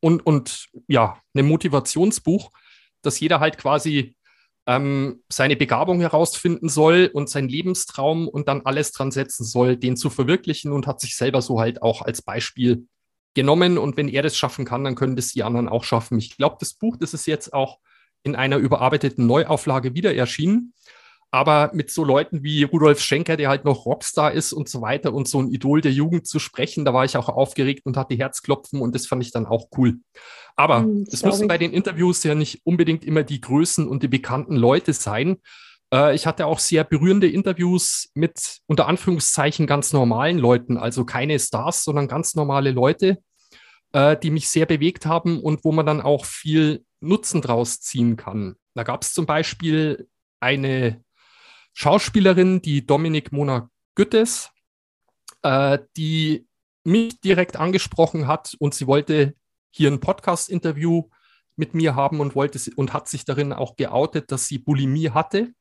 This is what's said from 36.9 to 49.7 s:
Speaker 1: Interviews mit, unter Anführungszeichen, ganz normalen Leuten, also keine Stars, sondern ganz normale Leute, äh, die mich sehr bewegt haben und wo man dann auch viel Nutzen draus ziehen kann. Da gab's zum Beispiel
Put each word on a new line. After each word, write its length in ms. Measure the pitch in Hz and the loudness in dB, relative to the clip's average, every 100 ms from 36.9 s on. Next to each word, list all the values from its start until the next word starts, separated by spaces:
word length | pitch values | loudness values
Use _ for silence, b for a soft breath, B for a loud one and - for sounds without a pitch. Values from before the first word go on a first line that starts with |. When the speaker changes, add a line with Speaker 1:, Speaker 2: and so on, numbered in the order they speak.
| 156 170 196 185 | 2 4 4 4
Speaker 1:
Interviews 800 | 180 196 170 175 180 - - - | 2 -2 0 0 0 0 -4 -8
mit, 440 | - 165 - - - _ | -4 -4 -4 -12 -12 _
unter 200 | 151 131 | 0 2
Anführungszeichen, 800 | 180 - 175 - - 139 - 151 | 0 0 0 0 0 0 0 0
ganz 280 | 143 - | 0 2
normalen 440 | 147 123 113 147 175 | 2 2 2 0 2
Leuten, 380 | 120 123 123 120 | 4 4 2 -4
also 300 | 117 120 120 | -2 -4 -4
keine 320 | 127 143 147 | -4 -2 -2
Stars, 440 | - 110 135 - | -2 -4 -4 -4
sondern 260 | - 147 139 | -2 -2 -2
ganz 260 | 127 165 | -4 -4
normale 380 | 160 143 139 139 | -2 0 0 0
Leute, 500 | 127 131 - 190 190 _ b b b b b _ | 2 0 2 0 0 _ b b b b b _
äh, 260 | 143 143 151 | 4 4 4
die 120 | 165 | 0
mich 200 | 156 - | -2 -2
sehr 160 | - 160 | 0 2
bewegt 400 | 156 156 - 156 | 2 0 -2 -2
haben 340 | 165 170 165 | -2 0 -2
und 240 | 156 151 | -2 -2
wo 80 | 160 | 0
man 140 | 156 151 | 2 2
dann 160 | 151 | 0
auch 240 | 139 143 - | 2 0 -2
viel 580 | - 156 156 151 151 _ _ | -12 0 2 2 0 _ _
Nutzen 400 | 147 214 - 165 | -2 -2 0 -4
draus 400 | 131 117 120 - | 0 0 0 -6
ziehen 360 | - 131 120 113 | -8 0 0 0
kann. 400 | - 104 98 - _ | -6 -8 -8 -12 _
Da 80 | - | -10
gab's 320 | 113 123 - | -6 -6 -6
zum 100 | - | -4
Beispiel 840 | 165 156 165 - 165 | -2 0 -2 -6 -2